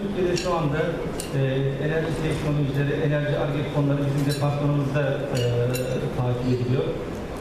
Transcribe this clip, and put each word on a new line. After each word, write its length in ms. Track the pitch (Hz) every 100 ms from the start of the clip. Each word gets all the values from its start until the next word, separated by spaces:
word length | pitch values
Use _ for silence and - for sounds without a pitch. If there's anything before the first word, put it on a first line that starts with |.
Türkiye'de 340 | 202 202 180 175
şu 60 | 180 175
anda, 220 | 151 151 175 - - - - 135
e, 20 | 135 135 139 139 147
enerji 260 | 160 160 139
teknolojileri, 680 | 151 143 147 147 139 139 143 - 143
enerji 280 | 147 143 143
Ar-Ge 200 | 147 147 135
konuları 260 | 147 143 143 139
bizim 180 | 139 139
departmanımızda, 720 | - 143 143 143 143 131 147 139 - - 131
e, 20 | 120 120 123 127 - 131 135 -
takip 300 | 123 120 127
ediliyor. 320 | 123 - 135 - - - - - -